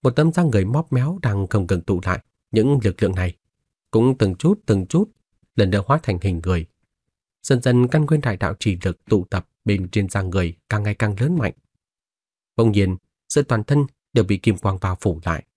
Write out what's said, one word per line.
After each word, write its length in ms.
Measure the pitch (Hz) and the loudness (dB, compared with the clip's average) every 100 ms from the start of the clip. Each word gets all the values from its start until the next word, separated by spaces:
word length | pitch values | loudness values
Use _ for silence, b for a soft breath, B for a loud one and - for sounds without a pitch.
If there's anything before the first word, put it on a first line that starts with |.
Một 80 | 135 | 0
tấm 220 | 123 156 | 2 0
da 100 | 165 | 2
người 220 | 170 110 | 2 2
móp 280 | 92 135 165 | 0 -2 -2
méo 260 | 127 135 185 | -2 -2 -2
đang 240 | 127 98 95 | -2 -2 0
không 200 | 107 90 | -2 0
ngừng 120 | 92 | -2
tụ 200 | - 92 | 0 -2
lại 200 | 92 90 _ _ _ | -2 -6 _ _ _
những 280 | 110 120 143 | 0 2 2
lực 200 | 104 92 | 0 0
lượng 120 | 98 | -2
này, 220 | 92 90 - _ _ _ _ _ | 0 -4 -6 _ _ _ _ _
cũng 280 | 110 123 127 | 2 2 2
từng 160 | 101 | 0
chút 260 | 92 160 214 - | 2 0 0 2
từng 200 | 101 92 | 0 2
chút 240 | 165 214 _ _ _ _ - | 0 0 _ _ _ _ 0
lần 140 | 98 | 2
nữa 120 | 98 98 | 2 0
hóa 140 | 147 | -2
thành 160 | - 90 | 0 -2
hình 180 | 98 85 | -2 -2
người. 220 | 90 90 82 _ _ _ _ _ _ _ | -2 -2 -4 _ _ _ _ _ _ _
Dần 200 | - 131 | -2 0
dần 260 | 127 123 123 | 2 2 4
căn 180 | 156 147 | 2 2
nguyên 140 | 156 | 0
đại 160 | 127 95 | 0 -4
đạo 180 | 95 - | -4 -2
chi 200 | - 90 | -4 -2
lực 200 | 92 87 | -4 -6
tụ 200 | - 104 | -2 -2
tập 240 | 90 98 - _ | 0 -6 -6 _
bên 240 | - 101 92 | -2 -2 -2
trên 200 | - 95 | -4 -2
da 140 | 101 | -4
người 340 | 95 92 87 85 _ | -2 -2 -2 -6 _
càng 140 | 104 | -4
ngày 120 | 104 | -2
càng 260 | 104 110 98 | -2 -2 -2
lớn 180 | 131 175 | -2 0
mạnh. 140 | 107 - _ _ _ _ _ _ _ _ _ - | -2 -6 _ _ _ _ _ _ _ _ _ 0
Bỗng 160 | 113 | 2
nhiên, 240 | 101 98 92 _ _ _ | 4 0 -2 _ _ _
giữa 140 | - | -2
toàn 220 | 143 117 | 0 -2
thân 220 | 107 143 139 _ _ | 0 0 0 _ _
đều 120 | 127 | -2
bị 120 | 95 101 | 0 0
kim 220 | - 98 | 0 0
quang 200 | 101 92 | -2 -4
bao 160 | 95 90 | -4 -2
phủ 200 | 104 82 | -4 -4
lại. 200 | 85 80 - | -6 -6 -8